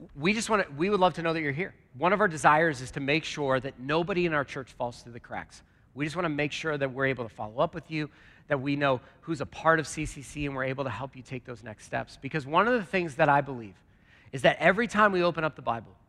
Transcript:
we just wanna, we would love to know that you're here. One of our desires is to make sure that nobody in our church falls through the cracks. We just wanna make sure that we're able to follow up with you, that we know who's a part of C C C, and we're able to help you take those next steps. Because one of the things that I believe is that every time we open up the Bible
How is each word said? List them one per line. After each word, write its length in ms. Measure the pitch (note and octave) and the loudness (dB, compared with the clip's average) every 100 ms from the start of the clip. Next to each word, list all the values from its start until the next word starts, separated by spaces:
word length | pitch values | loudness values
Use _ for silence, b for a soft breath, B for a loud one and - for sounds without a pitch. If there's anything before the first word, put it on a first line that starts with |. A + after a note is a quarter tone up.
| - | -18
we 180 | C#3 E3+ | -2 0
just 160 | A3 G#3+ | 0 0
wanna, 160 | G#3 D3+ C#3 | 0 0 -2
we 140 | F#3+ | 0
would 100 | G#3 | 4
love 140 | F3+ | 2
to 80 | E3 | 2
know 100 | E3 | -2
that 80 | E3 | -2
you're 120 | D3+ | -2
here. 220 | C#3 F#3+ - _ B2 | -4 -6 -10 _ -2
One 160 | E3+ | 2
of 80 | G3 | 4
our 80 | G#3 | 2
desires 520 | D#3 D#3+ D3+ E3 B2 | 4 6 6 4 0
is 120 | B2+ | -8
to 80 | D3 | -6
make 240 | C#3 D#3 | 0 0
sure 340 | - D3+ C#3 C3 | -2 -4 0 0
that 220 | C3+ - | -2 -8
nobody 460 | C3+ D#3+ F3 F3+ F3 | -2 -2 0 0 0
in 80 | |
our 100 | D3+ | 0
church 280 | C3 C#3+ B2 | -2 -8 -12
falls 300 | - A#2+ - | -8 -8 -8
through 100 | A#2+ | -16
the 80 | A#2 | -18
cracks. 420 | - G#2 - - _ b b | -12 -12 -12 -18 _ b b
We 100 | B2+ | -6
just 100 | D3+ | -4
wanna 140 | E3 E3+ | -2 -2
make 240 | D3 D3 | 0 -2
sure 260 | - D#3+ D3 | -2 -4 -2
that 140 | C#3 | -2
we're 140 | B2+ C3+ | 0 0
able 180 | B2+ | 0
to 100 | A2+ | -6
follow 240 | - G#2+ A#2+ | -8 -6 -2
up 160 | E3+ | -2
with 160 | E3+ - | -2 -8
you, 180 | D#3 D3+ b b b - | -6 -6 b b b -4
that 140 | C#3+ | -2
we 160 | C#3 C#3+ | 0 2
know 240 | C#3+ B2+ B B | 2 2 B B
who's 180 | - D3 | -8 -8
a 60 | - | -8
part 340 | - D#3+ D#3+ | 0 2 4
of 60 | C#3 | 2
C 200 | D#3+ D3+ | -6 -8
C 160 | D3 | -8
C, 240 | B2+ D3 C#3+ | -14 -6 -6
and 80 | |
we're 100 | C3+ | -4
able 200 | C3 C3 | -4 -4
to 60 | C3 | -4
help 260 | G#2 C3+ C3 | -6 -10 -14
you 60 | |
take 220 | - B2+ | -12 -12
those 180 | C#3+ A#2+ | -12 -14
next 220 | A2+ G#2 | -14 -16
steps. 340 | - B2+ A#2 - | -8 -6 -6 -10
Because 260 | C3+ D#3+ C3 | -8 -6 0
one 220 | E3 A3 | 2 4
of 60 | |
the 100 | B3 | 2
things 320 | F3 F#3+ E3 C3 | 0 -2 -2 2
that 120 | D3+ | 6
I 120 | C#3+ | 6
believe 340 | C#3 B2 G#2 F2+ _ b b b b | 2 -6 -12 -18 _ b b b b
is 120 | C3+ | 2
that 140 | D#3 C#3+ | 4 6
every 260 | E3 G3 A#3+ | 4 2 0
time 240 | G#3 G#3+ | 4 4
we 120 | F#3 | 4
open 200 | F3 E3 | 0 0
up 140 | D#3 - | -4 -4
the 60 | |
Bible 320 | A#2+ A#2 F#2+ - | -6 -6 -6 -20